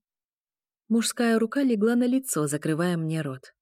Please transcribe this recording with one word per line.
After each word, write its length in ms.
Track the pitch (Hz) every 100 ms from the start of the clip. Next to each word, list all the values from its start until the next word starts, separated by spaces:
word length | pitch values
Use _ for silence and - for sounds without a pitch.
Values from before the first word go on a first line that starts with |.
| _ _ _ _ _ _ _ _ -
Мужская 520 | 226 220 - 233 226
рука 240 | 220 285
легла 320 | 269 214 220
на 100 | 240
лицо, 420 | 247 262 262 156 151
закрывая 480 | 147 160 156 180 170
мне 240 | 160 160
рот. 320 | 147 131 - _